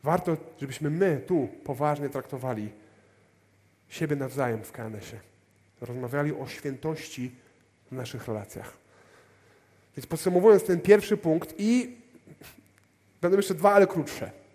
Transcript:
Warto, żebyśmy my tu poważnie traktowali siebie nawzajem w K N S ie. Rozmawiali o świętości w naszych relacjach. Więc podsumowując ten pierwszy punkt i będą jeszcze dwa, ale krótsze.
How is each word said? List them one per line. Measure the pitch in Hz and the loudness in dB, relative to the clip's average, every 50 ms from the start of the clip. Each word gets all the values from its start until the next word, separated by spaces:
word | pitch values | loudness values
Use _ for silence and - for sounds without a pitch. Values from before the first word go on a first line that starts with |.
| - | 0
Warto, | 143 160 180 - - 165 147 - - - - | 2 0 0 0 0 -4 -4 -4 -14 -14 -12
żebyśmy | 139 135 131 - 156 147 | -10 -10 -8 -6 -4 -4
my | 151 165 190 190 160 135 - | 0 2 2 2 2 0 -2
tu | - 180 165 131 - - - - | 0 0 0 0 -2 -6 -12 -10
poważnie | - 139 120 143 151 147 147 143 135 | -8 -4 -2 0 0 0 0 -4 -6
traktowali | 131 139 127 - - 131 120 131 123 107 104 104 107 - - - _ _ _ _ _ _ _ _ _ _ _ _ _ _ _ _ _ _ _ _ | -6 -8 -10 -8 -10 -8 -6 -4 -4 -4 -6 -10 -12 -16 -20 -20 _ _ _ _ _ _ _ _ _ _ _ _ _ _ _ _ _ _ _ _
siebie | - - 165 151 147 | -8 -6 -4 -2 -2
nawzajem | 139 139 131 127 135 135 123 113 110 107 | -4 -4 -6 -4 -2 -2 -2 -2 -4 -6
w | - - | -12 -14
K | - 117 | -12 -12
N | 110 110 | -10 -10
S | 107 101 - 110 | -12 -14 -14 -18
ie. | 107 - _ _ _ _ _ _ _ _ _ _ _ | -18 -20 _ _ _ _ _ _ _ _ _ _ _
Rozmawiali | - 120 123 127 127 120 123 143 147 151 147 | -12 -12 -10 -8 -8 -4 -2 -2 -2 -2 -2
o | 151 131 | -6 -8
świętości | - - - - 147 135 127 - 156 160 151 - - - - 127 127 123 - _ _ _ _ _ _ _ _ _ _ | -12 -12 -10 -10 -10 -10 -6 -6 -6 -6 -6 -8 -14 -10 -8 -10 -10 -10 -14 _ _ _ _ _ _ _ _ _ _
w | - | -12
naszych | 127 123 117 - 123 - - | -10 -10 -10 -10 -12 -8 -6
relacjach. | 110 107 101 - - - - - - - _ _ _ _ - _ - - - _ _ _ _ _ _ _ _ _ _ _ _ _ _ | -6 -6 -6 -10 -14 -16 -16 -16 -18 -20 _ _ _ _ -20 _ -20 -20 -20 _ _ _ _ _ _ _ _ _ _ _ _ _ _
Więc | - 127 | -16 -10
podsumowując | - 165 160 - 190 185 180 180 220 214 190 - | -8 -8 -2 -2 2 2 6 8 8 8 8 6
ten | - 185 175 | 4 0 0
pierwszy | - 180 202 208 208 - 214 | 6 6 6 6 6 0 -2
punkt | 202 - 165 156 165 - - - - | -2 0 0 0 0 -2 -6 -8 -4
i | 202 220 233 254 240 - - - - - _ - _ - - _ - - - - _ _ _ _ _ _ _ _ _ _ _ _ | 0 2 2 2 2 -2 -10 -18 -20 -20 _ -20 _ -20 -20 _ -20 -20 -20 -20 _ _ _ _ _ _ _ _ _ _ _ _
będą | - 175 185 | 0 2 2
jeszcze | 196 196 - 196 | 2 2 0 -2
dwa, | 160 165 202 202 | 4 4 6 8
ale | 202 202 | 8 8
krótsze. | - - 170 143 - - - 117 - - - - - _ | 6 4 -2 -4 -4 -6 -10 -10 -10 -12 -18 -20 -20 _